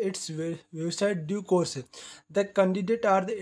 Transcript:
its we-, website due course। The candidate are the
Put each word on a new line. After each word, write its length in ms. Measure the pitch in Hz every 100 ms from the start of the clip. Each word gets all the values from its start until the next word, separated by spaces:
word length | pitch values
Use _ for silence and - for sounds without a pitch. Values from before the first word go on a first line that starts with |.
| 196
its 200 | 190 -
we-, 260 | 156 165 156 - 160
website 460 | 165 170 202 185 156
due 140 | 202 196
course। 240 | 180 160 135 - - - - _
The 100 | 156 196 -
candidate 460 | 190 185 190 233 220
are 180 | 190 185
the 80 | 214